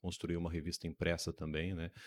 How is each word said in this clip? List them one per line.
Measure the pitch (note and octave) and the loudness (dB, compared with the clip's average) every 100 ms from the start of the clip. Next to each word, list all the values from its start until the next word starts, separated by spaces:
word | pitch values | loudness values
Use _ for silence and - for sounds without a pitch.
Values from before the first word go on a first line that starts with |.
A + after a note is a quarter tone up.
construir | F2+ - E2+ E2+ | -6 -2 0 0
uma | E2+ | 2
revista | E2 E2 - E2 | 0 0 -2 -4
impressa | D#2+ E2+ E2+ E2 | 2 2 4 0
também, | - D#2 D#2 F2+ | -2 0 0 0
né? | F2 E2+ - | 0 -4 -6